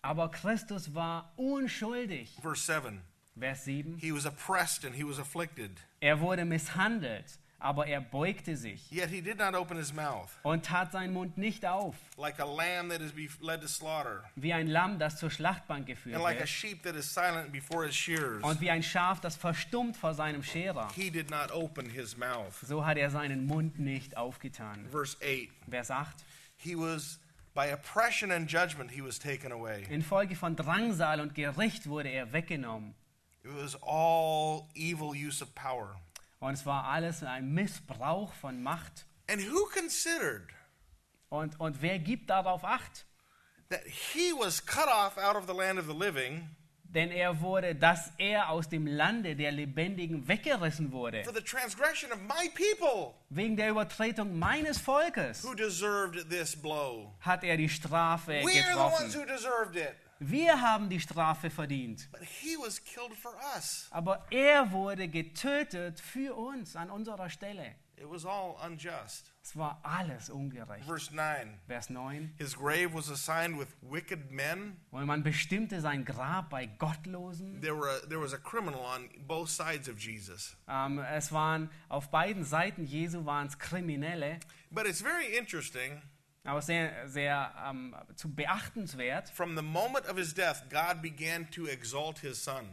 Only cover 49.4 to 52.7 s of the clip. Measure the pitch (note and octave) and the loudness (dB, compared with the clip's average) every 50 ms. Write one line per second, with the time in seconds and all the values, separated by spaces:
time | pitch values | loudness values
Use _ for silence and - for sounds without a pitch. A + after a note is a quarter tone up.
49.4 | D3 D3 C#3+ C#3+ D3 C#3 C3+ D3+ E3 F#3 G3 F3+ F3 E3 E3 D3+ B2 C3 F#3 A3 | 0 0 0 0 -2 -2 0 0 0 0 0 -2 -2 -2 -2 -2 2 2 2 2
50.4 | - D#4 C#4 A3+ F3 D#3+ D3 D#3 D#3+ C#3 B2+ C3 B2 A#2 A2+ A2 G2+ - - A3 | 4 2 2 4 4 0 2 2 -2 -2 0 -2 -4 -2 -2 -2 -4 -2 -4 -4
51.4 | - - - C4 B3+ A#3 F#3+ G3+ C4+ D#4 D#4+ - D4+ B3+ A#3+ G#3 F#3 G#3 C4+ E4 | -4 -2 -2 -2 -2 -2 0 2 2 2 2 0 -4 -4 -6 -6 -4 -2 0 0
52.4 | F4+ E4+ E4+ - F4 G#4 | 0 0 2 2 4 4